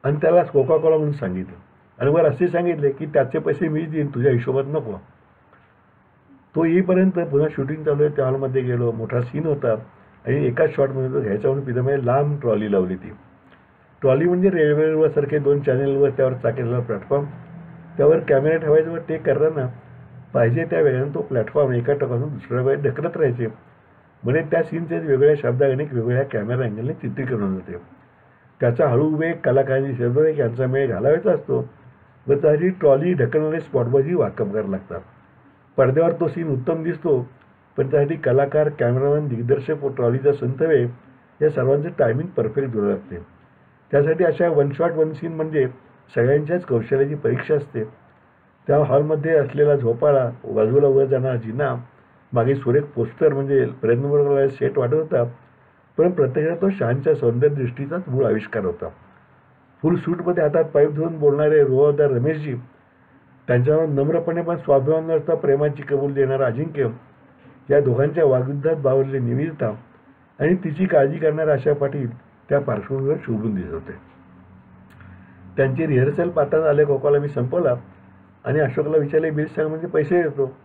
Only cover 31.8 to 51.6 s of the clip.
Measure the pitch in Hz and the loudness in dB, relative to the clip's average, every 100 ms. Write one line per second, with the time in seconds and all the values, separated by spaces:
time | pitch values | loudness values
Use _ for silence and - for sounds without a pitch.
31.8 | - _ _ _ - 139 160 151 180 185 | -20 _ _ _ -2 2 4 2 0 2
32.8 | 151 139 175 175 117 156 156 160 156 135 | 4 4 2 0 0 0 -2 -4 -4 -2
33.8 | 117 139 139 175 107 - 101 104 98 95 | 2 2 2 0 -2 -2 -4 -4 -4 -6
34.8 | - 87 - _ _ _ _ _ _ - | -8 -14 -14 _ _ _ _ _ _ 0
35.8 | 131 139 165 - 170 - 165 131 127 165 | 2 4 2 0 -4 -4 -4 -4 -2 -4
36.8 | 160 165 175 135 123 - _ _ _ - | -4 -4 0 0 -2 -14 _ _ _ -6
37.8 | 135 147 143 156 127 131 139 151 151 147 | 0 2 0 0 2 2 2 2 0 0
38.8 | 120 127 143 147 151 117 120 143 139 151 | 0 2 2 0 -2 -4 0 0 0 -4
39.8 | 139 123 120 127 139 143 123 131 160 147 | -4 -2 0 2 0 0 -2 -2 2 2
40.8 | 120 120 - - _ _ 151 143 127 143 | 2 -6 -20 -20 _ _ 0 0 0 0
41.8 | 160 - 127 120 175 - - 143 135 110 | -2 0 0 0 -4 -4 -2 -2 -4 -2
42.8 | 101 98 - 87 85 _ _ _ _ _ | -2 -2 -6 -16 -16 _ _ _ _ _
43.8 | _ 143 143 160 170 156 175 147 139 131 | _ 0 2 2 0 2 2 2 0 0
44.8 | 170 156 156 143 160 160 156 156 127 - | -2 0 -2 -2 -10 -6 -4 0 -2 -4
45.8 | _ _ _ - 120 143 151 175 175 117 | _ _ _ -2 2 2 0 -4 -2 -4
46.8 | 113 135 139 147 - 127 - 151 143 123 | 0 0 0 0 -2 -4 -2 -2 -2 -8
47.8 | 110 - _ _ _ _ _ _ - 143 | -8 -12 _ _ _ _ _ _ 0 0
48.8 | 147 139 151 156 151 160 135 143 147 139 | 4 2 2 -2 2 2 0 2 2 2
49.8 | 120 117 151 139 120 120 110 104 110 135 | 0 0 2 2 0 -6 -6 0 2 4
50.8 | 143 135 135 135 131 123 110 117 | 4 4 2 0 0 -4 -6 -4